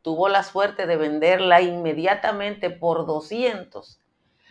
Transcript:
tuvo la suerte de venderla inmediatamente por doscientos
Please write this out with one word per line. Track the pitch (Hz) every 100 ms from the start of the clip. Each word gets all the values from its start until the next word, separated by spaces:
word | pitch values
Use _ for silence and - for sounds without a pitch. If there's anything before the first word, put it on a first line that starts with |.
tuvo | 165 160 196
la | 196
suerte | 185 196 202 202 175
de | 165
venderla | 156 151 165 185 185 175
inmediatamente | 180 175 165 151 175 202 - 202 202 208 180
por | 170 170 165 160
doscientos | 151 151 226 247 208 180 101 - _ _ _ _ _ _